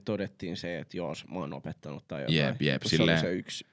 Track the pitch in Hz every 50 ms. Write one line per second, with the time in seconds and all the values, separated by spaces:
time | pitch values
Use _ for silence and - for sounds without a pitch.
0 | - - 107 98 98 98 - - 98 85 87 90 - 85 87 76 - - - 87
1 | 85 73 80 - - - 78 92 80 73 78 69 - - - _ - 76 69 -
2 | - - 85 73 67 64 80 78 71 65 60 65 71 73 67 65 - - - -
3 | - 80 82 80 - 87 92 95 - - - - - _